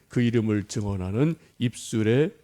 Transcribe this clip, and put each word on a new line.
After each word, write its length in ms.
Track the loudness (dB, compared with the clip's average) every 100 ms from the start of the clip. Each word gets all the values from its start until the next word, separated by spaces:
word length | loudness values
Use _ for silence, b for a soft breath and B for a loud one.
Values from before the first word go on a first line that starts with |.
| _
그 120 | 0
이름을 420 | 2 2 2 0 -2
증언하는 720 | -4 -4 -4 -2 0 0 -2 b -6
입술의 720 | -4 -4 -6 0 2 4 2 -2